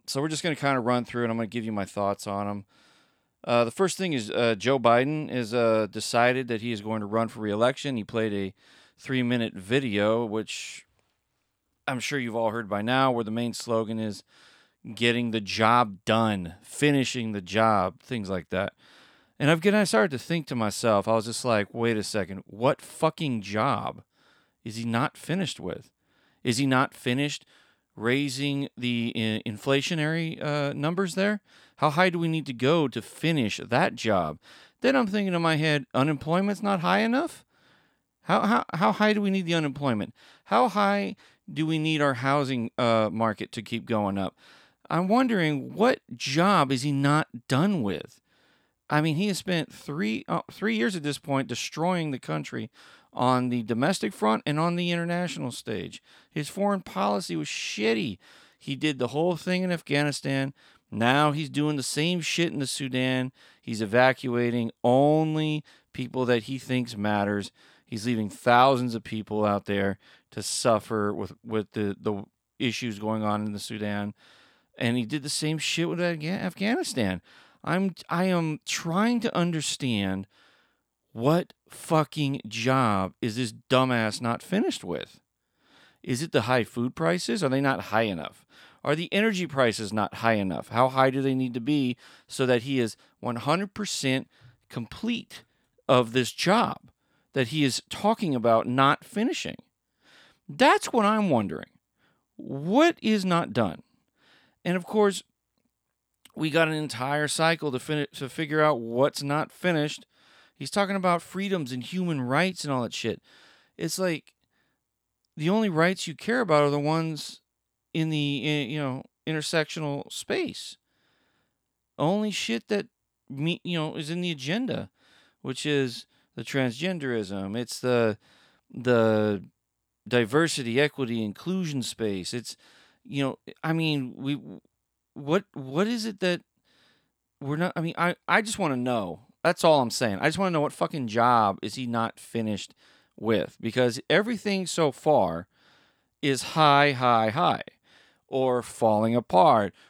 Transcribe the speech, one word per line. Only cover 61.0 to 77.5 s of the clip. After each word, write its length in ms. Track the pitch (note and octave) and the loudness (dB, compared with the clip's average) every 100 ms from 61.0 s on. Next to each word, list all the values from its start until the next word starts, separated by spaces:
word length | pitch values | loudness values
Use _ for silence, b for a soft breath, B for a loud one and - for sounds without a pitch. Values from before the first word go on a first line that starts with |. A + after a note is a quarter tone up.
| A#2 C#3+ D3+ | 2 4 4
he's 180 | D3 C#3+ | 2 -2
doing 260 | C3 D3+ C#3+ | 0 0 0
the 80 | |
same 360 | B2 D3+ E3 F3+ | -2 -2 0 0
shit 320 | D3+ - E3+ | -2 0 0
in 60 | D3 | -2
the 80 | C3 | -4
Sudan. 640 | - C3+ B2+ B2+ B2+ B2+ b b b | -4 -4 0 0 0 -2 b b b
He's 220 | - A2 | -8 -4
evacuating 880 | G#2+ A#2 C3 C3 C3 A#2+ A#2+ A#2+ A#2 - | 2 6 6 4 0 0 0 0 -2 0
only 840 | A#2+ C3 D3 D#3 D#3 D#3 D#3 D3+ b b b | 4 6 6 4 2 0 0 -2 b b b
people 320 | - B2 B2+ B2 | -10 -6 -2 2
that 180 | A#2+ | 2
he 140 | G#2+ C3 | 0 -8
thinks 380 | - B2+ A#2+ G#2+ | -4 -2 -2 -2
matters. 560 | G#2 G#2 G2+ G2+ F#2 b b b | 0 2 2 -2 -4 b b b
He's 220 | _ A2+ A#2 | _ -6 -2
leaving 220 | A2+ G#2 | -2 -4
thousands 680 | - B2 A#2+ C3+ B2+ B2 A2+ | -2 4 6 6 4 0 -6
of 80 | |
people 400 | - A2 G2+ G#2+ | -6 -8 -4 0
out 220 | G#2 G2+ - | 0 0 0
there 320 | G2+ G2 F#2+ b b _ | 0 0 -4 b b _
to 100 | - | -10
suffer 680 | - - B2+ A2 - A2 G#2 | -6 0 2 2 0 -2 -2
with, 200 | F#2+ F#2+ - | -4 -8 -12
with 280 | A#2 A2 G2+ | -6 -6 -4
the, 240 | A2 G2+ F#2+ | -4 -4 -4
the 240 | G#2+ G2+ - _ _ - | -4 -6 -8 _ _ -4
issues 400 | B2+ - B2 G2+ | -2 -2 -6 -4
going 240 | G#2+ A2 | -4 -2
on 220 | G#2+ G#2 | 0 -2
in 80 | G#2+ | -4
the 80 | G2+ | -8
Sudan. 540 | - A2 G#2 G2+ G2+ - b b b b b - | -8 -6 -4 -4 -6 -10 b b b b b -4
And 180 | A#2 B2 | -2 -2
he 80 | |
did 180 | A2+ D3 | -2 -6
the 60 | C#3+ | -6
same 300 | - D3+ D#3 | -4 -4 -4
shit 300 | - - E3 | -4 -2 -2
with 100 | E3+ | -2
Afga-, 420 | F3 E3 D3+ G3 | -2 -4 -6 -6
Afghanistan. 840 | F#3 F#3 G3+ D#4 - - G2 F2+ b b b | -6 -4 -2 -2 -4 -2 -2 -2 b b b